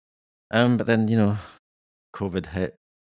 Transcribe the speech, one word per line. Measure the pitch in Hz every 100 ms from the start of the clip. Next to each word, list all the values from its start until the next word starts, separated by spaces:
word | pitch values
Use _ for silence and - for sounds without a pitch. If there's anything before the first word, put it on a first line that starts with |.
| _ _ _ _ -
Um, | 110 123 120
but | 107
then, | 113 110
you | 113
know, | 104 104 - - _ _ _ _ _
covid | - 98 90 80
hit, | 90 92 - _ _